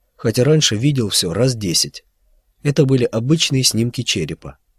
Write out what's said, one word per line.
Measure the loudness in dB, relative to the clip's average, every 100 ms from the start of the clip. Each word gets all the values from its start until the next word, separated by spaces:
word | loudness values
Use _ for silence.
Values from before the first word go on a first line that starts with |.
| _ _
хотя | -2 2
раньше | 2 4 2 0
видел | 0 0 0
всё | -2 -2
раз | 0 0
десять. | 0 -2 -2 -4 -8 -20 _ _ _ _ _
Это | -2 2
были | 4 4
обычные | 2 0 0 0 2 0
снимки | 0 0 -2 -2
черепа. | -4 -4 -4 -8 -14 -20 _